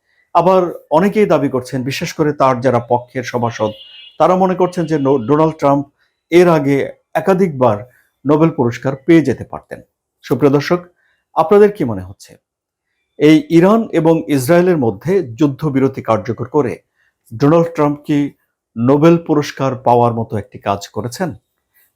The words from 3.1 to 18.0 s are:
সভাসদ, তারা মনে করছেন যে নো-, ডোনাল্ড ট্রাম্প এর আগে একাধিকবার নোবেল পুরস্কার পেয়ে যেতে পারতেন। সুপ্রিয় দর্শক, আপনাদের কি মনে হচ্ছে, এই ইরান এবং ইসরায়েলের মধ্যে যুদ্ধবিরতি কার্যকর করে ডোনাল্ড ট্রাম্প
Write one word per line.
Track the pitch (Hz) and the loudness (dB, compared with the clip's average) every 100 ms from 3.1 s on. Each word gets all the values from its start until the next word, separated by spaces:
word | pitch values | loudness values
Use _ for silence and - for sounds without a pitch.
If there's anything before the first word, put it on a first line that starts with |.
| 131 | -12
সভাসদ, | 120 123 117 - 110 - - - - - | -8 -4 -4 -4 -6 -6 -18 -20 -12 -2
তারা | 160 185 | 0 2
মনে | 185 | 0
করছেন | 180 180 180 160 | 0 -2 -2 -4
যে | 156 | -2
নো-, | 135 139 110 | 0 0 2
ডোনাল্ড | 147 156 151 | 2 2 0
ট্রাম্প | 143 139 139 _ _ _ - | 0 0 -2 _ _ _ 0
এর | 165 175 | 4 4
আগে | 160 139 139 110 - _ | 4 2 -2 -2 -10 _
একাধিকবার | 165 175 190 190 135 123 104 - _ _ _ 135 | -4 -2 0 0 0 0 0 -6 _ _ _ -8
নোবেল | 151 165 | -2 -2
পুরস্কার | 156 120 117 135 135 - | 0 -4 -4 -8 -6 2
পেয়ে | 165 | 2
যেতে | 131 113 | 2 -4
পারতেন। | - 76 - - - _ _ _ | -8 -16 -16 -18 -18 _ _ _
সুপ্রিয় | - 127 143 | -8 0 0
দর্শক, | 143 143 175 180 _ _ _ _ | 0 -2 -4 -6 _ _ _ _
আপনাদের | - 160 202 208 | -4 2 4 4
কি | 202 | 2
মনে | 135 101 | -6 -6
হচ্ছে, | 92 - - - _ _ _ _ _ _ _ - | -12 -18 -20 -20 _ _ _ _ _ _ _ 0
এই | 151 156 147 | 4 4 4
ইরান | 165 185 226 226 | 4 4 2 0
এবং | 165 160 160 - | 0 2 0 0
ইসরায়েলের | 143 123 175 180 170 | -2 2 2 2 0
মধ্যে | 117 98 143 196 | -2 -4 -2 -2
যুদ্ধবিরতি | 156 113 151 131 156 131 135 131 | -4 -2 -2 -2 -4 0 -2 -2
কার্যকর | - 110 104 107 | -2 -2 -2 -8
করে | 120 151 127 85 _ _ _ _ _ 113 | -4 -2 -2 -6 _ _ _ _ _ -2
ডোনাল্ড | 143 165 165 | 2 4 2
ট্রাম্প | 165 147 143 | 0 -2 -2